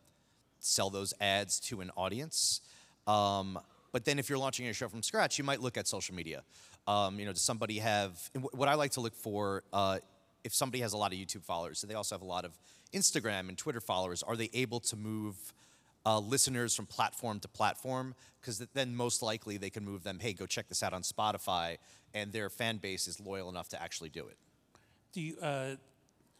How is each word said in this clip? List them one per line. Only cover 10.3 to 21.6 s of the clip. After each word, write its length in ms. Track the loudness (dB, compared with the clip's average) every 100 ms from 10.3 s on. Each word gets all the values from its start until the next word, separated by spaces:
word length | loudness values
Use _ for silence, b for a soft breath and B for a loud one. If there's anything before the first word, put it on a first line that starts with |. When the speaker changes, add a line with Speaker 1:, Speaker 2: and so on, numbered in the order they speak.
| _ -4
Speaker 1:
if 80 |
somebody 260 | 0 0 2
has 120 | 0
a 40 | 2
lot 140 | 0
of 80 | 0
YouTube 240 | -6 -8
followers, 360 | -4 -2 -2 -6
so 80 | -6
they 60 | -4
also 200 | -4 -6
have 60 |
a 40 | -4
lot 200 | -4 -4
of 120 | -10 B B B
Instagram 560 | 2 4 4 2 0 -2
and 80 | -6
Twitter 240 | -6 -4
followers, 420 | 0 0 0 -2
are 140 | -2 -2
they 120 | -2
able 260 | 0 0 -2
to 160 | -4 -4
move, 580 | -4 -4 -4 -8 -14 b b b b _ 4
uh, 140 | 4
listeners 540 | 4 4 4 2 0 0
from 100 | -2
platform 540 | 0 0 0 -4 -4
to 60 | -6
platform? 640 | 0 2 2 -2 -2 -4 -8 B B
'Cause 160 | -8 -8
th-, 120 | -4
then 200 | -2 0
most 280 | 2 0 2
likely 340 | 0 0 -2 -4
they 140 | -4
can 160 | -4 -6
move 180 | -6
them, 160 | -6 -4
"Hey, 140 | -4
go 120 | -4 -2
check 220 | -4 -2
this 160 | -2
out 80 | 0
on 100 | 0
Spotify," 760 | -2 0 2 2 2 2